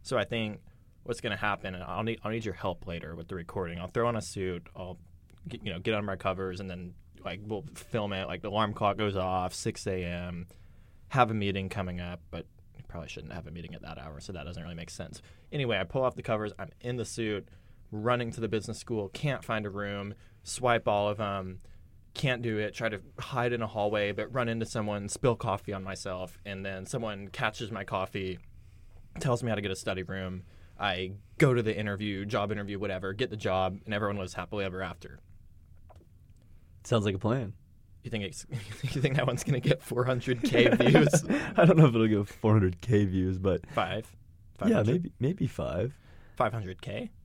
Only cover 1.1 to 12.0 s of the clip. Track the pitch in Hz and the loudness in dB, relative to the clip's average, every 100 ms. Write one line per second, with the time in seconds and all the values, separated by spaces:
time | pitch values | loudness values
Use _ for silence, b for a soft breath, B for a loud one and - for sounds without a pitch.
1.1 | 117 117 98 107 98 98 90 82 92 113 | -4 -2 0 0 -2 -4 -8 -6 -4 -4
2.1 | 110 107 113 107 87 98 85 - 85 80 | -4 -4 -4 -4 -4 -4 -4 -8 -8 -8
3.1 | 82 82 92 85 101 87 87 87 120 117 | -12 -10 -10 -6 -6 -6 -6 -4 0 2
4.1 | 113 - 104 92 87 - - 90 87 85 | 0 -6 -4 -4 -4 -8 -12 -12 -12 -18
5.1 | - - - - 117 110 87 107 107 104 | -20 -20 -18 -14 -10 -8 -4 -2 -2 -2
6.1 | 95 98 92 95 90 95 87 90 - - | -2 -2 -2 -4 -6 -8 -10 -12 -14 -20
7.1 | - 95 92 104 107 - - - 113 101 | -12 -8 -8 -6 -6 -6 -16 -4 -2 -2
8.1 | 95 95 - 104 104 107 - 104 98 104 | -4 -4 -6 -2 0 0 2 2 2 0
9.1 | 95 92 92 90 - 113 - 104 92 87 | 2 2 0 0 -2 -4 -4 -4 -2 -2
10.1 | 87 90 87 87 b b b b b b | -4 -6 -8 -10 b b b b b b
11.1 | 135 113 107 101 95 95 104 90 90 | 4 4 4 0 0 -2 -4 -4 -6